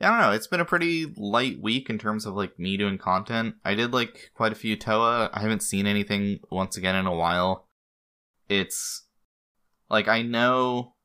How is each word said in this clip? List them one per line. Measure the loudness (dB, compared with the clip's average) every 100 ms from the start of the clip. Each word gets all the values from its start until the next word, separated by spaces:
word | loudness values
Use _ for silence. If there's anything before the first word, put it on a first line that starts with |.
Yeah, | 2
I |
don't | 4
know. | 4 2
It's | -2
been | -2
a | 0
pretty | 0 2 0 -4 -6
light | 0 0 0 -2
week | -2 -2 -2
in | -4
terms | -2 -2 -4
of, |
like, | -4 -4 -4
me | -4 0
doing | -2 -2
content. | 0 0 0 -2 -4 -6
I | -4 0
did, | 0
like, | 0 -2 -8 -20
quite | -2 -2
a | 0
few | -2 -2
Toa. | 0 2 4 2 0
I | -2
haven't | 0 0
seen | 0 0 2
anything | 0 0 0 0 -2 -4
once | -4 -4 -2
again | 0 0
in | 0
a | 0
while. | 0 2 2 0 _ _ _ _ _ _ _ _ _
It's, | 0 0 -6 -8 -10 _ _ _ _ _ _ _ _ _
like, | 0 2
I | 0
know | 2 2 4 4 2 0 -4 _